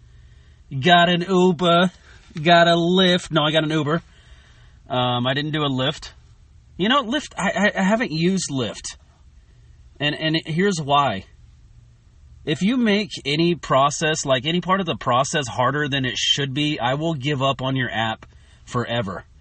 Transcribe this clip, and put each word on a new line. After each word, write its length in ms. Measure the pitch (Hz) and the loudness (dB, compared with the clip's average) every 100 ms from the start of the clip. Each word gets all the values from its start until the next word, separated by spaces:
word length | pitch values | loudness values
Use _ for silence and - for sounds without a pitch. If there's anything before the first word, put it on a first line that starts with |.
| - - - - - - - | -20 -20 -20 -20 -20 -20 -12
Got 380 | 139 127 170 175 | -2 4 6 6
an 160 | 175 175 | 2 2
Uber, 640 | 185 185 160 175 170 185 - - - - 170 | 4 4 4 4 4 2 -2 -20 -20 -20 -4
got 280 | 151 170 170 | 4 6 6
a 60 | 170 | 4
Lyft. 540 | 170 185 185 180 - | 4 4 4 2 0
No, 120 | 160 | 0
I 80 | 151 | 2
got 140 | 156 156 | 0 0
an 60 | |
Uber. 300 | 156 143 165 - - - - - - - - - | 0 -2 -4 -6 -20 -20 -20 -20 -20 -20 -20 -8
Um, 380 | 127 123 123 123 | -4 -2 -2 -2
I 60 | |
didn't 180 | 135 151 | -2 -2
do 120 | 151 | -2
a 60 | 147 | -2
Lyft. 420 | 131 131 151 - - - - - - - - | -2 -4 -4 -12 -20 -20 -20 -20 -20 -16 -4
You 100 | 196 | 0
know, 160 | 285 | 0
Lyft, 300 | 214 294 - - | 0 -4 -6 -6
I, 140 | 185 | -4
I, 280 | - 202 - | 0 0 0
I 40 | |
haven't 280 | 190 226 220 | 0 0 -2
used 380 | 156 170 190 - | -2 0 0 -2
Lyft. 460 | 139 110 85 - - _ _ - - - - - - - - | -4 -6 -8 -14 -16 _ _ -20 -20 -20 -20 -20 -20 -20 -6
And, 160 | 143 139 | -6 -4
and 220 | 156 160 | -2 -2
it, 100 | - | -2
here's 320 | 160 202 175 | 0 0 0
why. 440 | 139 143 139 98 - - - - - - - - _ - - - - | 0 2 2 0 -8 -20 -20 -20 -20 -20 -20 -20 _ -20 -20 -12 -6
If 160 | 151 | -2
you 160 | 185 254 | 0 2
make 320 | 226 202 202 - 139 | 2 0 -2 -8 -4
any 300 | 147 170 170 | 0 2 0
process, 720 | - 139 143 - 156 156 143 | 0 2 2 2 -2 -2 0
like, 200 | 131 135 | 0 0
any 160 | 175 | -2
part 180 | 175 190 | 0 -2
of 60 | 170 | -2
the 100 | 123 | -4
process 500 | - 120 139 160 135 | 0 0 2 -2 -4
harder 400 | - 123 143 147 | -2 0 0 -2
than 160 | 139 127 | -2 -2
it 120 | - | -2
should 360 | - - 139 | -2 -2 -2
be, 260 | 131 151 151 | -2 -2 -2
I 140 | 120 | -2
will 220 | 143 160 160 | -2 -2 -4
give 260 | 131 143 | -4 -2
up 200 | 135 131 | -2 -2
on 140 | 131 135 | -2 -2
your 160 | 120 | -2
app 340 | 104 113 110 - - - - | -2 -4 -6 -12 -20 -20 -20
forever. 640 | - 123 117 120 101 87 - - | -8 -6 -4 -4 -6 -8 -16 -20